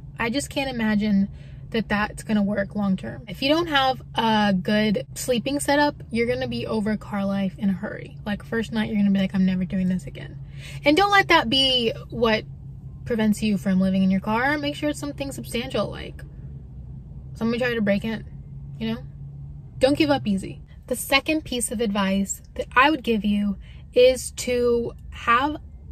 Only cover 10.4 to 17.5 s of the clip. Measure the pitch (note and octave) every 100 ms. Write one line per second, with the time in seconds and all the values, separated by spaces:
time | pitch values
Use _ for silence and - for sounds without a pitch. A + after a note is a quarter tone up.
10.4 | - - - - C#4+ D#4 G4+ G4+ F#4+ E4
11.4 | A#3 C4+ C4+ B3 A3+ - - A#3 A#3 A3
12.4 | - - - - - - - A3+ A3 G#3
13.4 | G#3+ G3 G3+ F#3 F#3+ F#3+ F#3+ F#3+ G#3+ A3
14.4 | C4+ D4+ C#4+ D4 D4+ C#4+ C#4+ C#4 C#4 B3+
15.4 | - A#3 - A3+ - - - - - -
16.4 | - - - - - - - - - -
17.4 | A3+